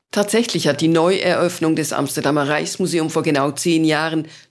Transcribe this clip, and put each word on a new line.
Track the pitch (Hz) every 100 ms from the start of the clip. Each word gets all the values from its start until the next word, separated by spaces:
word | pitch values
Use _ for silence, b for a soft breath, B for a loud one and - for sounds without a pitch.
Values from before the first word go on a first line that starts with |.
| _
Tatsächlich | 208 202 226 233 170 151
hat | 143
die | 160
Neueröffnung | 165 170 196 180 165 175 - 160
des | 160 151
Amsterdamer | - 139 151 139 147 143
Reichsmuseums | 151 170 - 180 165 156
vor | 165
genau | 160 143 143
zehn | 143 175 160
Jahren | 156 151 160 160 151 B B